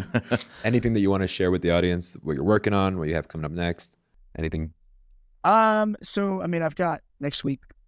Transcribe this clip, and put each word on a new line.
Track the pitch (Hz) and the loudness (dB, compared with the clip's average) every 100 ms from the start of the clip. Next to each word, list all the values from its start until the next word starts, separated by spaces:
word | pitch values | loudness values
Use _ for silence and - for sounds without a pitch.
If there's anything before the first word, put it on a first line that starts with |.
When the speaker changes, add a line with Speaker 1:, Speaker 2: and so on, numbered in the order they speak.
| - 120 - 120 - | 0 -4 -2 -4 -4
Speaker 1:
<laughs> | - | -6
Anything | 110 120 117 | 0 2 2
that | 110 | 2
you | 98 | 2
wanna | 98 95 | 2 0
share | - 90 | 0 0
with | 90 | 2
the | 85 | 2
audience, | 85 90 87 - - | 4 2 0 -4 -10
what | 76 | -6
you're | 69 | -2
working | 85 107 107 | 2 2 2
on, | 101 95 92 | 2 0 0
what | 78 | -2
you | |
have | 82 - | -2 -4
coming | 82 | -8
up | 73 | -6
next, | 85 87 85 - _ _ _ _ - | -4 -4 -4 -10 _ _ _ _ -6
anything? | 80 80 80 - _ _ _ - _ _ | -4 -4 -8 -12 _ _ _ -20 _ _
Speaker 2:
Um, | 165 220 220 214 214 208 | 2 4 4 2 0 -4
so, | - 202 202 190 | -6 -4 -2 -2
I | 170 | -2
mean, | 170 | -2
I've | 160 | -2
got | 165 170 156 _ - | -2 -4 -4 _ -8
next | 143 - | -6 -4
week, | 143 135 - - | -6 -6 -10 -20